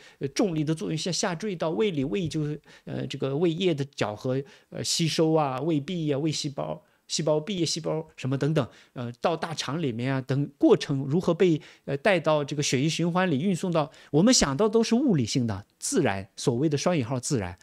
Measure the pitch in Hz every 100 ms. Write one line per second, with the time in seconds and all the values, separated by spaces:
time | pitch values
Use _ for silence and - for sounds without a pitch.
0 | - - 139 - 214 156 151 160 190 160
1 | 185 165 208 165 214 175 165 185 214 151
2 | 131 202 165 156 147 151 - - - 131
3 | 135 139 135 139 175 160 190 147 139 -
4 | 107 107 131 131 139 - _ 113 120 -
5 | 160 165 160 160 143 127 156 151 139 180
6 | 151 135 160 143 151 143 151 156 _ _
7 | - - 160 156 156 190 156 - 160 156
8 | 160 - 127 135 143 156 113 - _ 139
9 | 120 120 185 165 170 156 - 170 147 110
10 | 127 135 123 135 143 - 320 - - 139
11 | 135 165 180 170 185 147 - - - 139
12 | 220 180 156 151 143 147 143 131 151 156
13 | 170 175 185 131 196 175 190 165 143 -
14 | - 143 214 254 160 135 214 226 226 226
15 | 294 165 110 139 117 101 - - - 269
16 | 127 98 95 - - 120 156 143 - 175
17 | 113 131 - 131 90 90